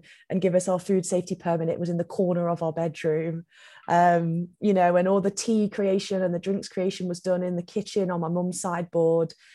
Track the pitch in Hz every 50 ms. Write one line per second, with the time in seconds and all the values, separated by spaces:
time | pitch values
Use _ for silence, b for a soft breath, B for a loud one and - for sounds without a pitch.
0 | B B B B B B - 190 170 190 170 180 180 190 185 180 170 - 196 185
1 | 175 - - 180 180 180 185 175 - 175 170 170 165 160 170 - 175 170 175 170
2 | 170 170 - - 196 175 180 175 175 170 170 165 170 160 156 170 165 170 156 -
3 | - 165 156 156 160 165 160 165 170 B B B B B B B B B - 170
4 | 175 175 175 170 170 170 165 170 175 175 - _ - 208 202 185 180 175 175 180
5 | 180 185 196 202 180 196 196 - - - 226 220 208 202 208 - 202 196 190 196
6 | 190 - 202 190 185 180 175 175 180 190 196 196 - - - - 180 190 185 -
7 | 185 180 175 175 - 185 180 180 180 180 180 175 175 - - 214 202 - - 208
8 | 196 175 180 175 165 160 170 175 175 180 180 - - 190 175 170 175 165 - 170
9 | 165 165 165 165 165 165 - b b b b